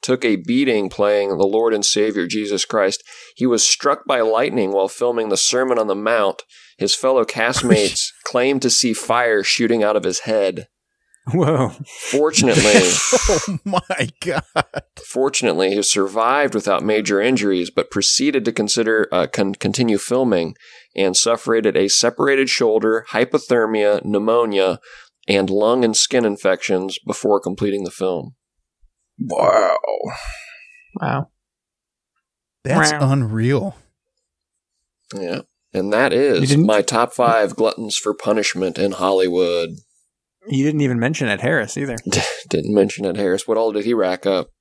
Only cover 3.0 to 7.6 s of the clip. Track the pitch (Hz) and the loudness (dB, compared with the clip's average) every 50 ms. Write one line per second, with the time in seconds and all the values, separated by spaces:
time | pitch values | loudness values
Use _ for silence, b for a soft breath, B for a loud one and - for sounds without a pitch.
3 | B B B B B B B B - 127 120 110 - - - - - 143 143 - | B B B B B B B B 0 0 2 2 2 2 0 0 0 0 0 0
4 | - - 143 123 113 110 110 113 131 - - 123 101 95 101 98 95 - - - | -2 -2 0 0 2 2 2 2 0 0 0 -2 -2 0 0 0 0 0 -2 -2
5 | 120 120 120 117 110 107 - - - - - 123 131 131 123 117 110 104 95 101 | -2 -2 0 -2 -2 -2 -2 0 0 0 0 0 0 0 0 0 0 0 -2 -2
6 | 107 110 117 113 104 98 - - - b b b b b b b 95 101 - - | 0 0 0 2 2 0 -2 -4 -14 b b b b b b b -2 -2 -2 0
7 | - 131 131 127 113 - - 123 113 120 131 - | 0 2 2 2 0 0 -2 -2 -2 0 0 -2